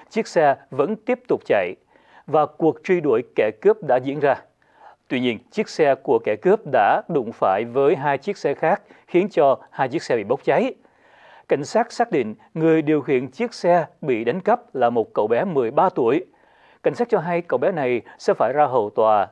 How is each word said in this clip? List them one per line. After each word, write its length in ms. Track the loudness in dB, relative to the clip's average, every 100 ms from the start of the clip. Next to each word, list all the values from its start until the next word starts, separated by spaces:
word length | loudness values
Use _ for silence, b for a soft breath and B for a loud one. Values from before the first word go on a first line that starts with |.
| B
chiếc 180 | -6 -2
xe 280 | 2 2 2 -4
vẫn 240 | -4 -2 -4
tiếp 240 | -4 -6 -2
tục 140 | -4 0
chạy 300 | 0 0 -8 _ b b b -2
và 180 | 0 0
cuộc 340 | 0 -2 0
truy 180 | -2 -2
đuổi 220 | 2 0 0 -2
kẻ 160 | -2 0
cướp 220 | 0 0
đã 120 | 0 -2
diễn 240 | -2 -2
ra. 160 | -2 -2 -6 _ b b b b _
Tuy 120 | -4
nhiên, 200 | -2 -4 -8
chiếc 180 | -8 -6
xe 260 | 0 2 2
của 240 | 0 0
kẻ 160 | 0 -2
cướp 240 | 0 0 0
đã 300 | 2 2 2 -2
đụng 240 | -4 -6
phải 340 | -2 0 0 -2
với 220 | 0 2 0
hai 220 | -2 -4
chiếc 200 | -6 -6
xe 160 | -6
khác, 280 | -2 0 -2 b b _
khiến 220 | -2 0
cho 280 | 2 2 2 B
hai 200 | -6 -4
chiếc 140 | -4
xe 120 | -2 -4
bị 80 |
bốc 160 | -2 -2
cháy. 300 | 0 0 0 -6 b b b b b b -4
Cảnh 160 | -4
sát 280 | 0 -2 -2
xác 200 | -2 -2
định 240 | 0 -4 -8 b
người 280 | -2 2 2
điều 200 | 2 -2
khiển 260 | 0 -2 -2
chiếc 260 | -6 -8
xe 320 | -2 0 2 0 _
bị 220 | -4 -2
đánh 180 | -2 -2
cắp 340 | 0 -2 -2 -2
là 140 | 0
một 240 | 0 -2
cậu 140 | -2 0
bé 160 | 0
mười 280 | 0 -2 -2
ba 180 | 0 0
tuổi. 360 | 0 0 0 -4 b b b b b
Cảnh 120 | -4 -2
sát 140 | -2
cho 100 | -2
hay 220 | -2 -4
cậu 160 | -2 -2
bé 140 | 0
này 300 | -2 -2 -2 B B
sẽ 160 | -2
phải 200 | 0 0
ra 120 | 2 2
hầu 240 | 2 0
tòa 380 | 2 2 4 0